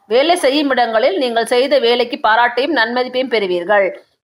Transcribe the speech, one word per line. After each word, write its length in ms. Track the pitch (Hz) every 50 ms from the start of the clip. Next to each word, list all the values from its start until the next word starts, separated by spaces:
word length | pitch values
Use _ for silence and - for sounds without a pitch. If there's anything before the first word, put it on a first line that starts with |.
| _ -
வேலை 280 | 214 247 285 320 349
செய்யும் 360 | - - 262 269 302 302 277 262
இடங்களில் 480 | 247 240 226 220 220 247 302 392 359 262
நீங்கள் 300 | 247 226 226 226 - 254
செய்த 220 | 247 262 277 294 269 233
வேலைக்கு 320 | 233 240 247 240 233 285 -
பாராட்டையும் 540 | - 214 220 240 240 240 240 240 269 320 311 247
நன்மதிப்பையும் 520 | 220 233 240 247 254 254 254 254 262 247 233
பெறுவீர்கள். 520 | 220 202 185 180 175 175 180 214 202 196 175 - - - _ _ _